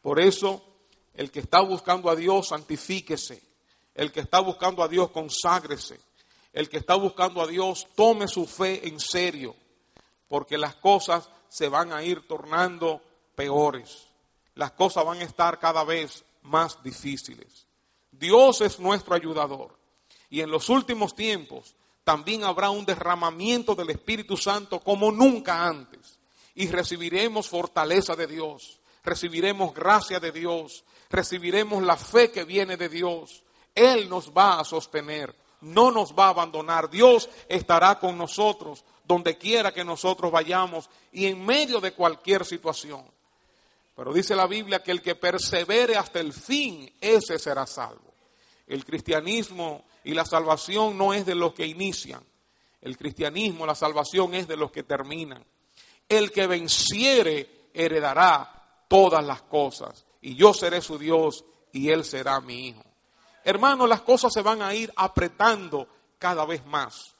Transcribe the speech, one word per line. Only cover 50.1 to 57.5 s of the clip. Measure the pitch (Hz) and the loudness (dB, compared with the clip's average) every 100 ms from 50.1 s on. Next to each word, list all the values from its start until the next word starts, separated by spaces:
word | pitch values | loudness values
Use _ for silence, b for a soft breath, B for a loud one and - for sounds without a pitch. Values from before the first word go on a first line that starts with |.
la | 156 165 | -4 0
salvación | 165 160 156 - 196 214 196 | 0 2 -2 0 0 0 2
no | 196 | 0
es | 202 | 0
de | 190 | -2
los | 175 170 | 0 -2
que | 165 160 | -2 -8
inician. | 160 196 175 135 - _ _ _ _ _ _ | -4 -6 -6 -12 -16 _ _ _ _ _ _
El | 127 127 | -16 -12
cristianismo, | 147 - 151 160 214 170 | -12 -6 -6 -4 -4 -4
la | 156 | -6
salvación | 147 156 151 143 185 185 | -2 0 0 -2 0 0
es | 180 170 | -2 -6
de | 156 | -6
los | 147 | -6
que | - | -6
terminan. | - 139 135 156 156 127 _ _ b b b b _ | -6 -6 -6 -10 -12 -16 _ _ b b b b _
El | 214 208 | 2 2
que | 202 190 | 0 0
venciere | 175 165 - - 202 262 262 175 151 139 | 0 0 -2 0 0 4 4 2 -2 -6